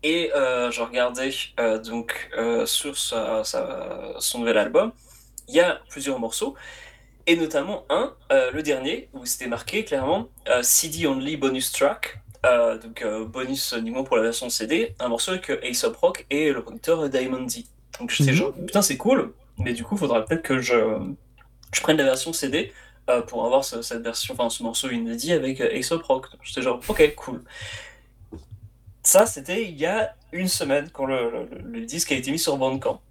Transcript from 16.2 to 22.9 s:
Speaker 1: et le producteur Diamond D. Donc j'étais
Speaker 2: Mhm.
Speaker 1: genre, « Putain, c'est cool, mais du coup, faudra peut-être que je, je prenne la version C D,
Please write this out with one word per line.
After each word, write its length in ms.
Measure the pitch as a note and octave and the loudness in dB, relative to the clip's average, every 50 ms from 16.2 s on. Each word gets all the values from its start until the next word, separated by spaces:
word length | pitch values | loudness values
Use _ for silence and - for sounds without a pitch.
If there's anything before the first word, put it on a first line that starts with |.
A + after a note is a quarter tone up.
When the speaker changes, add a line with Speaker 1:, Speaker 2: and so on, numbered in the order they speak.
| - _ | -6 _
Speaker 1:
et 220 | C#3 D3 D#3 D3 | 0 2 2 2
le 100 | C3+ A#2+ | 2 0
producteur 460 | A#2 A#2 A2 A#2 - D#3+ E3 E3 D3+ C#3 | -4 -8 -14 -6 2 2 2 2 2 0
Diamond 340 | C3 B2+ B2+ C3 C3 B2+ B2+ | 0 0 0 0 -2 -4 -4
D. 200 | B2 - A#3+ - - _ - _ _ - - | -6 -6 -8 -10 -16 _ -20 _ _ -14 -12
Donc 120 | A#3+ A#3+ | -8 -4
j'étais 200 | - - D3 C3+ | 2 2 4 4
Speaker 2:
Mhm. 60 | C3+ | 4
Speaker 1:
genre, « 160 | F3 D#4 G#4+ - - - | 4 2 0 -2 -6 -10
Putain, 160 | - - G3+ | 0 2 2
c'est 160 | G3 - C#3 - | 4 4 0 0
cool, 340 | - A3 C4+ - - - - - - _ _ - | 4 4 4 4 4 -2 -8 -18 -20 _ _ -4
mais 140 | F#2+ B2+ | -2 -2
du 100 | A#2+ - | -2 -4
coup, 140 | - - G3+ | -4 -4 -2
faudra 280 | G3 E3 C3 A#2 A2+ A2 | 0 2 2 2 2 2
peut-être 180 | - E3 E3 | 2 -2 -2
que 180 | - - C3+ C3 | 0 0 0 0
je, 160 | A#2+ - A#2+ A#2 G#2+ A2 G#2+ G2+ F#2+ F#2+ F#2 - - - _ _ - _ _ _ - - | 2 4 4 4 4 4 0 -2 -4 -6 -8 -10 -14 -20 _ _ -20 _ _ _ -16 -6
je 80 | - - | -6 -2
prenne 160 | - - D#3 | 2 4 4
la 80 | D3+ C#3 | 6 4
version 280 | C3+ B2+ - - E3 | 4 2 2 -2 -4
C 160 | E3 - C#3+ C3+ | -4 -4 -2 0
D, 240 | C3+ E3 - - - - - - | 0 -2 -2 -4 -10 -20 -20 -20